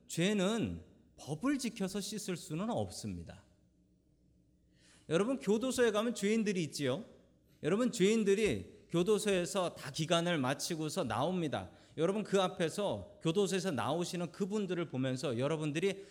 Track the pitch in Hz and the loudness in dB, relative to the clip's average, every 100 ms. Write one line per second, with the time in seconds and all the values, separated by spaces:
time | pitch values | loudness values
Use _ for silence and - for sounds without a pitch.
0 | - - 180 214 180 226 110 85 - - | -8 0 2 4 2 2 -2 -4 -12 -20
1 | - - - 156 262 285 240 - 190 208 | -20 -14 -10 -2 0 0 -2 -4 -4 -4
2 | 190 214 - 175 - 156 220 185 95 - | -6 -8 -6 -8 -6 -6 -4 -2 -4 -6
3 | 107 87 82 78 - _ _ _ _ _ | -8 -8 -10 -16 -20 _ _ _ _ _
4 | _ _ _ _ _ _ _ _ - - | _ _ _ _ _ _ _ _ -20 -14
5 | - 160 220 262 190 214 262 254 233 208 | -2 0 0 0 2 2 2 2 2 2
6 | 233 233 202 226 214 190 147 - 135 147 | 0 0 2 2 2 0 -2 -2 0 -2
7 | - - - _ _ - 143 202 247 - | -4 -18 -20 _ _ -6 0 2 2 4
8 | 190 226 196 196 208 104 90 - - 170 | 4 6 4 4 2 0 -6 -16 -2 0
9 | 185 208 208 190 170 196 170 - 127 135 | 2 2 2 0 0 -2 -2 -4 -8 -4
10 | 156 170 170 165 127 147 - 160 156 190 | 2 2 2 0 0 -2 -4 -4 -4 -2
11 | 135 110 156 185 156 117 92 - - - | -2 0 0 0 -2 -4 -6 -14 -12 -2
12 | 170 214 180 196 185 190 165 196 196 107 | 0 0 2 2 2 0 -2 0 -2 -2
13 | 92 - 160 196 185 185 180 127 110 165 | -6 -4 0 2 2 2 0 0 0 0
14 | 170 175 175 - 190 214 185 175 170 127 | -2 -2 -4 -4 -2 -2 -2 -2 -2 0
15 | 131 131 156 117 139 160 156 139 196 185 | 0 0 -2 0 0 0 0 0 0 -2
16 | - | -10